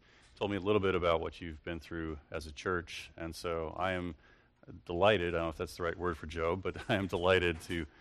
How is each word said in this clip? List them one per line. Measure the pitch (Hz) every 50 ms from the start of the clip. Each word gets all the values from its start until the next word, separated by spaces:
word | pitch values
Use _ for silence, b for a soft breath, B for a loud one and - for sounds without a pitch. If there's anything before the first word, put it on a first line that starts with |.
| b b b b b b b -
Told | 110 101
me | 104 98
a |
little | 85 101 107 104
bit | 95 95 92
about | 90 85 87 85 82
what | 82 80 78 -
you've | 90 85 80 76 -
been | 87 85 82
through | - - 85 82 82 80 78 73 - -
as | - 80 76 78
a |
church, | 73 - - 101 92 87 82 - - - - - - -
and | 82 82 80
so | - - 90 82 82 80 78 - -
I | 90 92
am | 92 90 90 87 78 b b b b b b b b b _ - - - - -
delighted, | 90 87 92 104 110 95 87 87 82
I | 85
don't | 82
know | 82
if | 80 -
that's | 90 85 - -
the | 87
right | 85 85
word | - 85 90 82 -
for | -
Job, | 78 76 82 80 82 87 98 92
but | 92 80 85
<laughs> | - -
I | 120
am | 98 98
delighted | 87 - 90 87 90 95 92 87 87 82 80 - -
to | 90 85 80 - b b